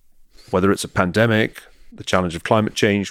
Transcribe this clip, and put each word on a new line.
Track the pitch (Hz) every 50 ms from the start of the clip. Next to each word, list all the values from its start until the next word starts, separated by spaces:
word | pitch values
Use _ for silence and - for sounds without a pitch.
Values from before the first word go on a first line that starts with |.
| _ _ _ - - _ _ - - -
whether | - 92 92 98
it's | 98 - -
a | - - -
pandemic, | 95 90 82 104 113 117 110 107 113 123 - - - - - - - -
the | - - -
challenge | - - 92 92 87 80
of | 82 -
climate | - 120 110 107 - -
change, | - - 107 101 104 98 -